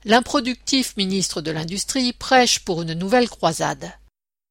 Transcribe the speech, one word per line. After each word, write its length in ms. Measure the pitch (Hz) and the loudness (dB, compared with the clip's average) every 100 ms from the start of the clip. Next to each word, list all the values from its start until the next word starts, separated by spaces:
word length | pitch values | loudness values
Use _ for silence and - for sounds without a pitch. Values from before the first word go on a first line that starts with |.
| 208 | 2
l'improductif 920 | 233 240 294 247 247 - 269 247 - | 2 4 -2 -2 -4 -2 0 0 -2
ministre 440 | 190 196 170 - | -2 -2 -2 -4
de 100 | 156 | -4
l'Industrie 640 | 156 160 190 - 269 247 | -4 -4 -6 -4 -2 -2
prêche 460 | - - 262 240 - | -2 2 4 4 2
pour 220 | - 165 | -2 -4
une 120 | 165 | -4
nouvelle 360 | 165 190 247 240 | -4 2 2 2
croisade. 600 | - 170 160 151 139 170 - _ _ _ _ _ | 0 0 0 -2 -4 -10 -16 _ _ _ _ _